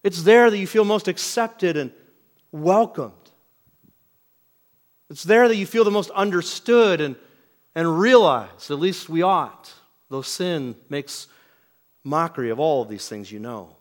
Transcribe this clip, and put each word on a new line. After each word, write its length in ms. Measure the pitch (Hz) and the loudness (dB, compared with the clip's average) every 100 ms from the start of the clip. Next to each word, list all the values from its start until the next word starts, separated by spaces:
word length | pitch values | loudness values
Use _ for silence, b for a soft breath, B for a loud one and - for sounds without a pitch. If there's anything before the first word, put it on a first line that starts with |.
It's 220 | 202 175 | -4 0
there 260 | 165 233 240 | 4 6 6
that 80 | 208 | 2
you 80 | 190 | -2
feel 200 | 220 208 | 0 0
most 220 | 208 196 | 0 -4
accepted 680 | 175 - - 226 - 180 151 | -6 -6 -4 -6 -4 -4 -2
and 140 | 131 _ _ _ _ _ _ | -6 _ _ _ _ _ _
welcomed. 640 | 156 160 202 226 202 117 87 _ _ _ _ _ _ _ _ _ _ _ _ _ _ _ _ _ _ _ | -6 0 2 0 -4 -12 _ _ _ _ _ _ _ _ _ _ _ _ _ _ _ _ _ _ _ _
It's 140 | 147 | -14
there 240 | 165 220 240 | 2 4 4
that 80 | 220 | 2
you 100 | 185 | -2
feel 200 | 226 214 | 2 2
the 60 | |
most 180 | 208 - | 2 -4
understood 920 | 196 202 180 170 - - 240 220 165 | -2 -2 -2 -4 -10 2 4 4 2
and, 160 | 147 127 b b b b _ 160 | -2 -6 b b b b _ -4
and 240 | 165 160 | -2 2
realized, 720 | 220 247 180 127 98 - - | 6 6 6 2 -4 -18 -10
at 80 | 147 | -4
least 280 | 180 180 - | -2 -4 -6
we 140 | 165 | 0
ought, 500 | 180 180 127 - - - _ _ _ | 2 2 -2 -12 -20 -20 _ _ _
though 120 | 135 | -10
sin 540 | 135 - 180 165 131 110 _ | -10 -8 -6 -4 -8 -12 _
makes 380 | 143 139 - - b b b b b _ _ | -12 -10 -16 -18 b b b b b _ _
mockery 460 | 139 151 165 151 120 | -4 -2 -2 -6 -6
of 100 | 113 | -2
all 220 | 160 139 | -2 -2
of 80 | 107 | -4
these 180 | 104 - | -10 -14
things 240 | 107 98 | -14 -14
you 80 | 104 | -16
know. 380 | 113 113 90 _ | -14 -14 -18 _